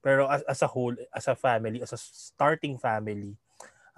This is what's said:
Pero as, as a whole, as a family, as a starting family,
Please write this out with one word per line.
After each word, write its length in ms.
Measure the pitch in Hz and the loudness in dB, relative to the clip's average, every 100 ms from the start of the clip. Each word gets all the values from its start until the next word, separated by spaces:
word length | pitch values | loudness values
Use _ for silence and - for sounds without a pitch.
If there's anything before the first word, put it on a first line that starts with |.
Pero 240 | 135 135 | 6 4
as, 160 | 135 139 - | 4 2 0
as 160 | 135 | 0
a 60 | 143 | 0
whole, 240 | 131 123 120 123 | 0 -2 -4 -8
as 160 | - - | -6 -2
a 80 | 123 | 0
family, 480 | 135 117 110 117 | 2 2 0 -6
as 80 | - | -8
a 80 | 120 | -10
starting 800 | - - - _ 143 156 151 131 | -14 -18 -20 _ 2 2 -4 -4
family, 560 | 127 110 107 104 101 101 _ _ - _ _ | -2 -2 -4 -8 -8 -14 _ _ -20 _ _